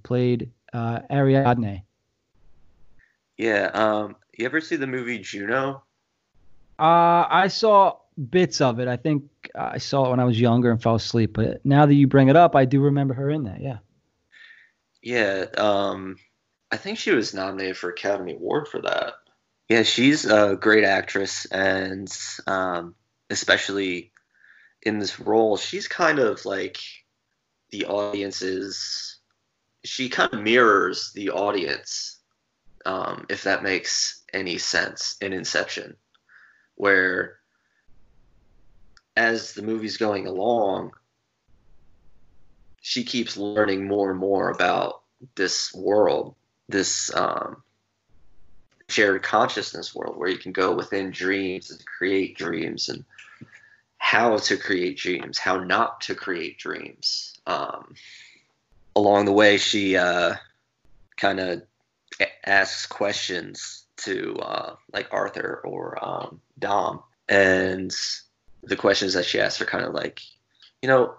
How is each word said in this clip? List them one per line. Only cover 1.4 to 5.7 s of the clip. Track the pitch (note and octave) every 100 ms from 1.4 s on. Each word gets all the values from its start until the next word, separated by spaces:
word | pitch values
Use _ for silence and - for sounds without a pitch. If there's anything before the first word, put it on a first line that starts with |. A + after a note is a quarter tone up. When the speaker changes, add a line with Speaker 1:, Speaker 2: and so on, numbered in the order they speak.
| B2+ A#2+ G#2+ G2 - _ _ _ _ _ - - - _ - - _ _ _ -
Speaker 2:
Yeah, | A2+ G#2 F#2+
um, | G2 A2 G#2+ G#2 - _ -
you | A#2+
ever | D3+
see | D#3 E3
the | C3+
movie | B2+ A#2+ A#2
Juno? | F#2+ G2+ G2+ B2+ C3+